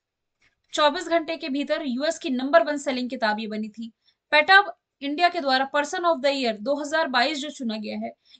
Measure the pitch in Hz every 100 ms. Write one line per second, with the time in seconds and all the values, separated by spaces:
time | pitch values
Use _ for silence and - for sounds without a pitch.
0 | _ _ _ _ _ _ _ - 302 320
1 | 330 330 311 330 320 277 285 302 302 240
2 | 302 330 330 247 269 330 302 294 285 254
3 | 247 254 220 214 220 214 214 220 226 _
4 | _ _ - 302 302 392 403 - _ -
5 | 277 294 349 349 277 262 269 294 285 370
6 | 349 330 277 277 240 208 208 285 294 320
7 | 311 247 262 302 - - 240 220 214 214
8 | 233 - _ _